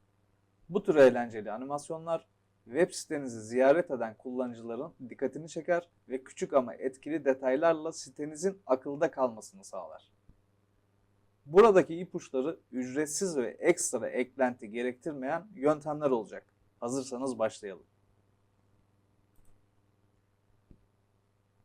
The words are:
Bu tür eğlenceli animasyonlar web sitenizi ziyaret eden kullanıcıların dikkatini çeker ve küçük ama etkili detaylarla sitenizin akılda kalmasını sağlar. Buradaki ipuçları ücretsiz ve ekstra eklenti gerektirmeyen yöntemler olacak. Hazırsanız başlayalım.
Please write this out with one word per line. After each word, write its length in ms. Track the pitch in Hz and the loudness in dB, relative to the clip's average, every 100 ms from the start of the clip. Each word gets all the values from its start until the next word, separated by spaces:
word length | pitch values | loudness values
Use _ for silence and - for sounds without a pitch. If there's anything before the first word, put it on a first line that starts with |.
| _ _ _ _ _ _ - | _ _ _ _ _ _ -6
Bu 140 | 180 | -4
tür 140 | - 156 | 2 10
eğlenceli 560 | 131 120 120 110 104 | 10 8 0 -6 -8
animasyonlar 760 | 110 131 143 143 160 165 165 - _ _ _ | -8 -6 -8 -6 -10 -4 -4 -6 _ _ _
web 260 | - 131 180 | -6 0 0
sitenizi 500 | - - 151 135 113 | 0 -8 -6 -6 -10
ziyaret 500 | 107 123 131 160 175 | -4 4 6 6 2
eden 260 | 139 - 107 | -4 -6 -8
kullanıcıların 800 | 131 127 123 117 113 117 160 - 127 | -10 -6 -6 -8 -10 -10 -10 -14 -16
dikkatini 400 | 117 131 135 160 | -6 -6 -6 -10
çeker 400 | 170 156 175 - _ - | -10 -2 -2 -2 _ -10
ve 160 | 131 | -10
küçük 280 | - - 190 | -10 -8 0
ama 220 | 143 120 | 0 0
etkili 500 | - 131 - 147 156 | -4 -8 -8 -6 -2
detaylarla 680 | 139 135 135 135 165 160 160 | 0 0 0 2 2 2 -2
sitenizin 680 | 160 139 127 151 151 185 190 - | -10 -14 -10 -10 -4 -4 -4 -2
akılda 440 | 131 147 143 160 | -2 -2 -2 -2
kalmasını 540 | - 127 110 - 98 | 0 -2 -2 -14 -20
sağlar. 480 | 98 98 82 85 - _ - _ _ _ _ _ _ _ _ _ _ _ 143 | -14 -12 -12 -16 -20 _ -20 _ _ _ _ _ _ _ _ _ _ _ 4
Buradaki 500 | 170 226 185 160 165 | 8 10 8 6 -2
ipuçları 640 | 180 175 - 131 139 165 _ | -8 -10 -6 -2 -2 -6 _
ücretsiz 640 | 123 127 131 151 - 196 151 | -6 -4 -4 -4 -4 -2 -2
ve 140 | 117 | -2
ekstra 580 | - 160 175 - 120 110 | 0 0 2 -2 -4 -4
eklenti 640 | 120 127 - 127 123 110 | -4 -4 -2 -2 -2 -10
gerektirmeyen 800 | 117 123 123 170 143 131 165 196 | -6 -6 -6 -10 -8 -6 -8 -8
yöntemler 560 | 156 139 151 156 151 147 | -2 0 0 -4 -4 0
olacak. 360 | 123 95 98 - _ _ _ | 0 -2 -14 -18 _ _ _
Hazırsanız 580 | 120 135 127 123 135 113 | -6 -6 -6 -8 -6 -2
başlayalım. 480 | 110 - 101 87 - _ _ _ _ _ _ _ _ _ _ _ _ _ _ _ - - _ _ _ _ _ _ _ _ _ _ _ - _ _ _ _ _ _ _ _ | -4 -4 -12 -14 -18 _ _ _ _ _ _ _ _ _ _ _ _ _ _ _ -20 -20 _ _ _ _ _ _ _ _ _ _ _ -20 _ _ _ _ _ _ _ _